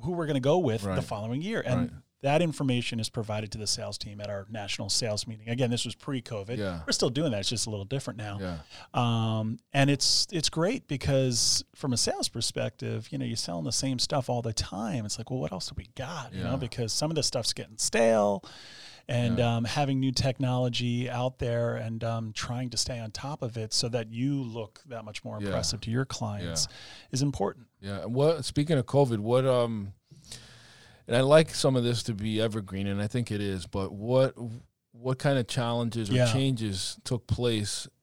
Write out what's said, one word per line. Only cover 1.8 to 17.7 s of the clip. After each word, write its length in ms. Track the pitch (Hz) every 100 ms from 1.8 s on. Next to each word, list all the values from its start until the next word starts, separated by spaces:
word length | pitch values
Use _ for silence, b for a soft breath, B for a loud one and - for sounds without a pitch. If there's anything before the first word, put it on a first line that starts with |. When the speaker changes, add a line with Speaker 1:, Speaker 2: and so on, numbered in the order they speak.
Speaker 2:
Right. 100 | 120 131 - _
Speaker 1:
that 180 | 139 156
information 580 | 170 - 139 123 - 113
is 120 | 110
provided 420 | 123 107 107 104
to 60 | 110
the 80 | 104
sales 320 | - 104 107
team 220 | 110 101
at 80 | 104
our 160 | 101 101
national 400 | 110 101 - 98
sales 380 | - 117 104 -
meeting. 240 | 110 113
Again, 200 | 120 123
this 140 | 120
was 100 | 120
pre-covid. 600 | - - 131 - 110 98 127
Speaker 2:
Yeah. 240 | 285 85 147
Speaker 1:
We're 60 |
still 160 | - 160
doing 220 | 127 160
that. 80 | 104
It's 100 | 98
just 160 | 113 113
a 40 |
little 140 | 104
different 320 | 98 135 - 107
now. 220 | 104 101
Speaker 2:
Yeah. 180 | 92 82 - B B
Speaker 1:
Um, 640 | 123 120 117 113 110 110 120 _
and 160 | 139 139
it's, 360 | 139 - - -
it's 160 | 175 -
great 400 | 160 180 262 -
because 720 | 139 - 135 131 117 - - -
from 180 | - 135
a 60 | 117
sales 300 | - 392 -
perspective, 800 | 113 - 127 117 - 113 113 110
you 80 | 139
know, 80 | 123
you're 100 | 113
selling 280 | - 170
the 80 | 143
same 260 | - 135 123
stuff 320 | - 147 -
all 100 | 120
the 140 | 113
time. 500 | 107 - 190 226 139
It's 140 | 104 -
like, 120 | 113
"Well, 100 | 127
what 120 | 151
else 140 | - -
do 80 | -
we 120 | 92
got?" 380 | - 131 165 -
You 120 | 95
know, 60 | -
Speaker 2:
Yeah. 40 | 135
Speaker 1:
because 360 | 120 - 113
some 160 | - 151
of 60 | 156
the 60 |
stuff's 300 | - 127 -
getting 240 | - -